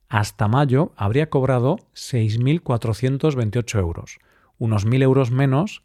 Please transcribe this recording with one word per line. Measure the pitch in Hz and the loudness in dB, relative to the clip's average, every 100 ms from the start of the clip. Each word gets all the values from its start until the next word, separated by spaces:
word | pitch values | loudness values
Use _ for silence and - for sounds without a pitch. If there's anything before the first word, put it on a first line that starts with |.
| _ | _
hasta | 107 104 - 107 | -2 -2 0 0
mayo | 123 147 127 170 - | 2 2 2 0 -2
habría | 101 120 156 | -2 0 0
cobrado | 143 127 127 123 190 - | 0 0 2 0 -2 -6
seis | - - 123 110 113 | -20 -6 -2 0 0
mil | 123 165 | 0 0
cuatrocientos | - 120 117 107 131 135 156 135 | -2 -2 -2 -2 -2 0 0 0
veintiocho | 110 110 113 107 | -2 -2 -2 -2
euros, | 87 82 - - _ _ _ _ | -2 -4 -12 -20 _ _ _ _
unos | 120 107 101 | -2 0 0
mil | 127 | 2
euros | 135 131 127 | 4 4 2
menos | 123 139 131 208 - | 0 2 0 -2 -6